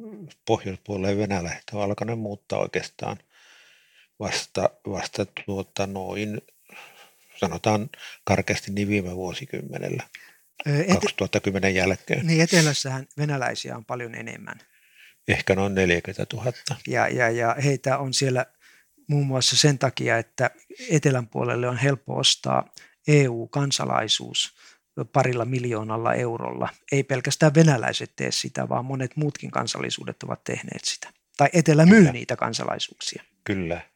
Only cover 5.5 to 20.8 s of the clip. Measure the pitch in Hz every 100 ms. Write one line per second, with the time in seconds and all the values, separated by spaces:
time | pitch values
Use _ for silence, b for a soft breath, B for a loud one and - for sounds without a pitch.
5.5 | 98 92 - 98 98 92 101 107 107 _
6.5 | _ _ B B B B B _ - 92
7.5 | 85 110 107 123 B B B - 92 95
8.5 | 95 - 98 101 104 90 90 90 85 135
9.5 | - - - 50 - - B B B _
10.5 | _ 151 143 185 170 - - 95 104 101
11.5 | 95 98 92 92 92 - 131 160 160 165
12.5 | 180 156 139 135 131 127 - 147 139 120
13.5 | 110 131 123 110 123 117 120 117 - -
14.5 | - b b b b b b - - -
15.5 | 95 101 98 90 85 - 98 101 110 120
16.5 | - - 131 - 123 107 127 117 117 117
17.5 | 110 139 135 135 135 135 123 135 123 -
18.5 | _ b b b _ - 147 139 131 -
19.5 | 127 151 135 135 - 123 113 - - 127
20.5 | - _ -